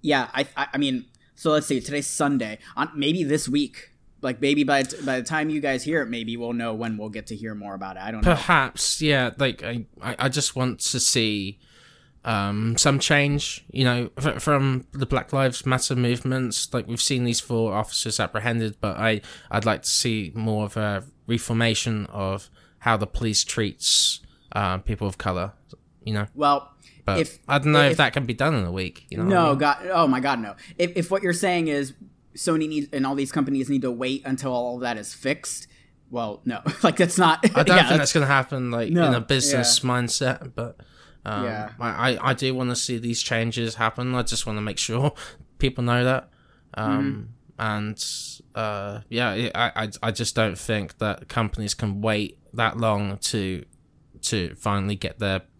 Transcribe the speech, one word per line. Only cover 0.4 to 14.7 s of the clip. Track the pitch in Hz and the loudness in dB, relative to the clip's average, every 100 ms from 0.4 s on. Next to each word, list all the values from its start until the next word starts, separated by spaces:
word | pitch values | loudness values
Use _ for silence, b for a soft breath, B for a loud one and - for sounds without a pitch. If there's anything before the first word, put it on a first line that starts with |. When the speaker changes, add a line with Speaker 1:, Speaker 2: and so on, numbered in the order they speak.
| - - | -4 -4
Speaker 1:
I, | 143 | -4
I | 139 | 0
mean, | 143 127 - _ b _ | 0 -2 -6 _ b _
so | 160 | 2
let's | 151 147 | 2 2
see, | 135 | -2
today's | 120 143 139 | -2 -4 -4
Sunday. | - 143 139 110 107 B B | 0 2 2 0 -8 B B
On, | 156 151 | -4 0
maybe | 143 175 | 0 2
this | 147 147 - | 2 0 2
week, | 143 139 - - _ - _ | 0 -2 -6 -20 _ -20 _
like, | 131 117 | -6 0
maybe | 139 147 | 2 4
by | 139 139 | 4 2
t-, | 131 - 135 | 2 -4 -4
by | 127 | -4
the | 120 | -2
time | 160 151 | -2 -2
you | 151 | -2
guys | 143 135 | -2 -2
hear | 135 160 | 0 -2
it, | 127 | -2
maybe | 120 113 117 | -4 -6 -6
we'll | 117 | -4
know | 120 117 | -4 -4
when | 110 117 107 | -4 -4 -4
we'll | 107 | -6
get | 107 107 | -10 -10
to | 107 | -10
hear | 110 | -8
more | 104 101 98 | -8 -10 -10
about | 98 92 | -10 -8
it. | |
I | 98 | -8
don't | 113 | 0
know. | 175 | 2
Speaker 2:
Perhaps, | 160 - 165 135 - - - | 2 4 2 2 -2 -2 0
yeah. | 156 139 123 - | 2 2 0 0
Like, | 135 107 | -2 -2
I, | 104 120 - - | -6 -6 -8 -10
I, | 117 - | -10 -2
I | 135 | -2
just | 139 139 - | 0 -2 0
want | 127 117 | -2 0
to | - 127 | -2 0
see, | - 127 110 104 95 101 b b b b b b | 2 2 2 0 -4 -8 b b b b b b
um, | - 110 101 104 113 117 | -2 0 0 0 0 2
some | 151 139 | 4 4
change, | - 147 143 143 - - - | 4 2 4 0 -2 -8 -10
you | - | 0
know, | 131 123 120 - | 2 2 -2 -2
f-, | 147 - | -2 0
from | - 143 135 | 2 4 4